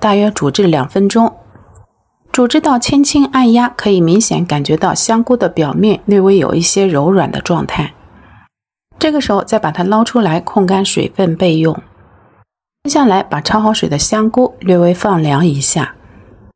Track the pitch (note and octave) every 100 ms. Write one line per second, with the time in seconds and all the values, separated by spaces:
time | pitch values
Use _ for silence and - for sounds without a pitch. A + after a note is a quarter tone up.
0 | G#3+ G3+ G#3 G#3 C#3+ C3+ G3 D3+ C3 F#3+
1 | G3+ A#3 A3+ - - - - - _ _
2 | _ _ _ - A#3+ D#4 D4+ B3 - C#4+
3 | C#4 D4 C#4 C4+ B3 A#3 A#3+ - G#3 F#3
4 | E3 F#3+ A3+ D#3+ F3 D3 C#3 D#3 F#3 D#3+
5 | - A3+ A#3 B3 F3 F3 D3 D3+ G#3 F#3+
6 | - G3+ F#3+ G3 C#3 D#3+ E3+ F#3+ G3 D3
7 | D3+ G3 C#3 C3+ - E3 C#3 - D3 -
8 | - - - - _ _ _ _ _ -
9 | D#4 D4+ - G3+ - A3 D#3 D3+ F3+ G#3+
10 | A3+ B3 E3+ D#3+ E3+ - F#3 F#3+ G3 -
11 | - - F#3 E3 F#3 D#3+ D#3+ - - _
12 | _ _ _ _ _ _ _ _ C#4+ D4
13 | B3+ F#3+ - D3 - G#3+ G#3+ A3 D#3+ D3
14 | - G#3+ A3 A#3 B3+ - F3+ F3+ F3 F3
15 | G#3+ F3 D#3 C#3 F3 C#3 C3+ E3+ - -
16 | - - - - -